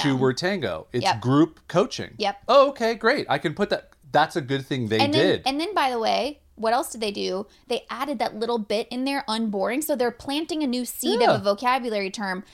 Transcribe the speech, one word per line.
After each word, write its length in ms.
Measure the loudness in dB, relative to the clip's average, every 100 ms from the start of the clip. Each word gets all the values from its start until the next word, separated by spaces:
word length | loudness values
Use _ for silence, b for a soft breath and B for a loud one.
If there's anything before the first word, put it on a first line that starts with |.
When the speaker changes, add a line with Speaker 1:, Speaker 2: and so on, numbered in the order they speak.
Speaker 1:
two-word 340 | 2 4 2 2
tango. 500 | -2 -2 -2 -4 -4
It's 120 | -2
Speaker 2:
Yep. 180 | 0 0
Speaker 1:
group 380 | 4 4 4 0 0
coaching. 480 | 0 2 -2 -10 -4
Speaker 2:
Yep. 200 | -4 -2 4
Speaker 1:
Oh, 220 | 6 6
okay, 260 | 2 -2 2
great. 300 | 2 2 0
I 80 | 0
can 160 | 0
put 160 | -2 -2
that. 220 | -2 -4 _ 0
That's 240 | 2 2 0
a 60 |
good 240 | -2 -4 -2
thing 220 | -4 0
they 100 | 2
Speaker 2:
And 140 | 2
then, 80 | 4 2
Speaker 1:
did. 140 | 2 -2
Speaker 2:
and 140 | -4
then, 140 | -2 0
by 160 | 0
the 80 | 0
way, 400 | 0 0 -2 -8 _ -4
what 180 | 0
else 160 | 0 -2
did 120 | -6
they 100 | -6
do? 340 | -4 -4 -4 -8 b -6
They 160 | -6 -6
added 300 | -8 -6 -2
that 160 | -4 -2
little 180 | -2 -2
bit 300 | -2 -4 -4
in 160 | -4 -2
there, 180 | -4 -2
unboring. 560 | -2 -2 -2 -2 -2
So 120 | -2 0
they're 140 | 0
planting 540 | -2 -4 -4 -4 -2
a 40 | -2
new 180 | -2 -4
seed 340 | -4 0 4
Speaker 1:
Yeah. 100 | 4
Speaker 2:
of 100 | 4
a 20 |
vocabulary 640 | 0 0 0 0 -2 -4 -4
term, 340 | -6 -6 -6 B